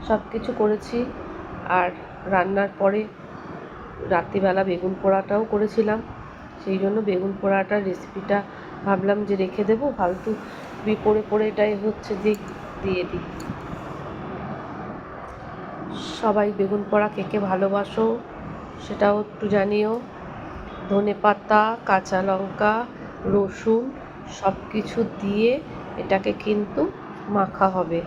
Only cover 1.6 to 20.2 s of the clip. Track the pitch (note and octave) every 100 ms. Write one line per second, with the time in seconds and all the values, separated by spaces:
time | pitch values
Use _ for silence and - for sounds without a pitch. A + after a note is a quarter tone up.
1.6 | - F3+ F3+ F3+ - - F#3 F#3+ F#3 G3
2.6 | G3 - G3 G3+ G#3+ - - - - -
3.6 | - - - - - F3+ E3 G3+ F#3+ F#3
4.6 | F#3+ F3 F#3 F#3 G3 G3 G3 G3+ A3 G#3
5.6 | G#3+ A3+ G#3 G#3+ - - - - - -
6.6 | - F#3+ G3 G#3+ G#3 F3+ G3 G3 G3 G3
7.6 | F#3+ G#3 F#3+ F3 - G3 F#3+ G3+ G3 -
8.6 | - - G3 G3 G3 G3+ G3+ G3 F#3 -
9.6 | G#3 A3+ C#4+ - F3+ F#3 A3 G#3+ - -
10.6 | - - G#3+ G#3+ G#3+ G#3+ G#3+ G#3 G#3+ G3+
11.6 | G#3 G3+ G#3 G#3 - G3 G#3 G#3 - -
12.6 | - - G3 F3+ F3 F3+ - - - -
13.6 | - - - - - - - - - -
14.6 | - - - - - - - - - -
15.6 | - - - - - - A3 G#3 G#3 G3
16.6 | G3 G#3 G3+ G#3 G#3 G#3 F#3+ G#3+ G3+ F#3
17.6 | G3 G3+ G3 - A3+ A#3 - - - -
18.6 | - - - G3+ G3+ G#3 G#3 - G#3 G3+
19.6 | G3 G#3 G#3+ A#3 - -